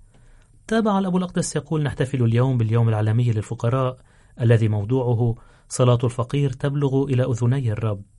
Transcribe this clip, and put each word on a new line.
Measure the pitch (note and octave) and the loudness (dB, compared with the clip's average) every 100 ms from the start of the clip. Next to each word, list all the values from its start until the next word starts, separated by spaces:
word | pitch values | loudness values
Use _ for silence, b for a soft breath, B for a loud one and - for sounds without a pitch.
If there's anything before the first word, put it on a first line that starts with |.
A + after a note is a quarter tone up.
| b b b b b b - | b b b b b b -4
تابع | A3+ A3 G3 | -2 0 0
الأب | F#3+ F3+ | 0 -2
الأقدس | F3+ F3+ - D3+ | -2 -4 -4 -4
يقول: | - D#3+ | -4 -2
"نحتفل | C#3+ - C3+ C3 | -2 -2 -2 0
اليوم | A#2 A#2 C3 B2 | 2 2 2 0
باليوم | A2 A#2 A2+ | 0 2 2
العالمي | G#2+ G#2+ A2+ A#2+ | 2 0 2 2
للفقراء، | A2 - A2+ A#2 C3 B2+ - b b b b | 0 -4 -4 -2 0 -2 -4 b b b b
الذي | A#2 A2 A2 | 4 4 4
موضوعه | G#2 G2+ C3 B2 A2+ A#2+ A2+ b b b | -2 -2 -2 0 0 0 -2 b b b
صلاة | - B2 A#2+ | 0 2 4
الفقير | A#2+ - A2+ C#3+ C#3 | 0 -2 -4 -2 -2
تبلغ | C3+ C#3+ C#3+ C#3 C3+ | -2 -4 -2 0 0
إلى | C#3 B2 | 0 0
أذني | C3 A2+ A#2+ C#3 A#2 | 0 0 0 0 0
الرب. | G#2+ A2 G2+ - | -2 -4 -4 -10